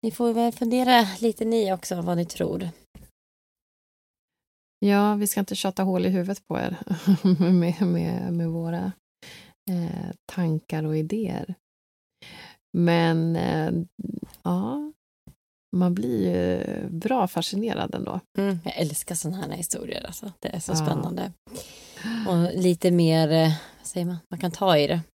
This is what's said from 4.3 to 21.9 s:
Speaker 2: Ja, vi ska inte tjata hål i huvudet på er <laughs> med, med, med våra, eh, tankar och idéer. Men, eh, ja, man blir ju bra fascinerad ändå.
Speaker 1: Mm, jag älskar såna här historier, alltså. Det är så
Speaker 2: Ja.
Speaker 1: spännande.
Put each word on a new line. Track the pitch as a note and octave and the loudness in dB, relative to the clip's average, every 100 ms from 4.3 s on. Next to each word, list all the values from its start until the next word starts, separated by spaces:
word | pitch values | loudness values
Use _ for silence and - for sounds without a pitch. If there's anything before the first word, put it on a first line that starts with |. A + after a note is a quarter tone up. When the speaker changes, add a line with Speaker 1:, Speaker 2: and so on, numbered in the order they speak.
| _ _ _ _ _ | _ _ _ _ _
Speaker 2:
Ja, | G3+ G3+ G#3 G#3 | 4 6 4 2
vi | G#3 | 0
ska | - | -2
inte | G3 F#3+ | -2 -2
tjata | G3 F#3 | -4 0
hål | F#3+ F#3 F3+ | 0 2 2
i | |
huvudet | F#3 F3+ G3 _ | 0 -2 -6 _
på | - | -4
er | - F3+ - E3 - F#3+ | -4 -6 -4 -2 4 4
<laughs> | F#3+ E3+ F3 | 6 4 6
med, | F#3 E3+ E3+ F#3 | 4 4 0 0
med, | E3+ E3 F3+ F3+ | 0 0 -2 -2
med | E3+ E3 | -2 -2
våra, | E3 E3 E3+ F#3 - _ _ - - - _ - | -4 -4 -4 -6 -8 _ _ -20 -20 -20 _ -6
eh, | F3+ E3+ F3 F3 F3 - | -4 -4 -6 -8 -10 -10
tankar | - F3 D#3 _ D#3 | -2 0 -2 _ -4
och | D#3 D#3 | -2 -2
idéer. | D#3 G#3 A3 - - F3+ _ _ _ _ _ _ - - - - _ F3 | -2 -4 -4 -6 -8 -12 _ _ _ _ _ _ -20 -20 -20 -20 _ 2
Men, | E3+ E3+ E3 E3 E3 E3 | 4 4 4 2 2 0
eh, | E3+ D#3+ D#3 E3+ F3 - - - - - | 0 0 0 -2 -6 -10 -10 -10 -12 -10
ja, | F3 F3+ G#3 C#4 D4+ D#4 _ _ - _ _ _ _ F3+ | -4 -2 -2 -6 -8 -14 _ _ -20 _ _ _ _ 0
man | F3+ | 2
blir | F3+ A#3+ A#3 F#3 F3 | 0 -2 0 2 2
ju | - - - G1+ - | 0 0 -2 -6 -6
bra | E3 A3 C4 F#3 | -6 -2 0 0
fascinerad | - E3 G3 A3+ - - - | -2 -4 -4 -4 -4 -4 -6
ändå. | - - - - | -6 -8 -8 -4
Speaker 1:
Mm, | G3 F3+ E3+ | -2 -2 -6
jag | - | -4
älskar | D#3+ D3+ - E3+ | -4 -4 -8 -6
såna | D#3 F#3 | -6 -6
här | D3 | -8
historier, | - F3 - - - - | -8 -6 -8 -6 -8 -10
alltså. | - G#3+ - | -12 -14 -10
Det | - | -8
är | E3+ | -8
så | - | -4
Speaker 2:
Ja. | D#3+ | -2
Speaker 1:
spännande. | D#3 D#3 E3 F3 F#3 F3 _ - - - - | 0 -2 -4 -6 -8 -10 _ -16 -16 -20 -20